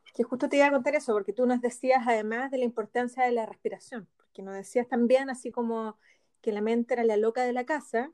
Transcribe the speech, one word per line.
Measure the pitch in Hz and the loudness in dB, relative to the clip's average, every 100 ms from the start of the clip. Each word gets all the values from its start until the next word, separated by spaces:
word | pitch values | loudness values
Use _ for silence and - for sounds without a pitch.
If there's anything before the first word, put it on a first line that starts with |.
| _ | _
Que | - | -4
justo | 233 254 285 | -4 -2 0
te | 285 | 4
iba | 285 | 4
a | |
contar | 277 277 | 4 0
eso, | 294 269 | -2 0
porque | 208 196 | -2 -2
tú | 220 247 | 0 2
nos | 247 | 2
decías | 240 - 254 262 233 | -2 -2 2 2 2
además | 220 214 233 269 | 0 0 -4 -4
de | 262 | -2
la | |
importancia | 240 226 208 240 247 254 | -2 -2 -4 -2 -2 0
de | 247 | 0
la | 233 214 | 0 -4
respiración, | - 208 190 - 240 175 _ | -6 -8 -8 -12 -14 -14 _
porque | _ - | _ -16
nos | 196 | -12
decías | 196 196 247 240 | -12 -4 -2 0
también | 247 240 254 269 | 2 4 4 0
así | 254 240 | -8 -8
como | 240 233 226 220 - _ _ _ _ | -4 -4 -4 -6 -10 _ _ _ _
que | 226 | -4
la | 208 | -2
mente | 214 233 233 | 0 0 0
era | 247 | 2
la | 226 214 | 2 4
loca | 226 226 | 2 2
de | 247 | 0
la | 247 247 | -2 -2
casa, | 302 - 226 285 | -4 -2 -4 -4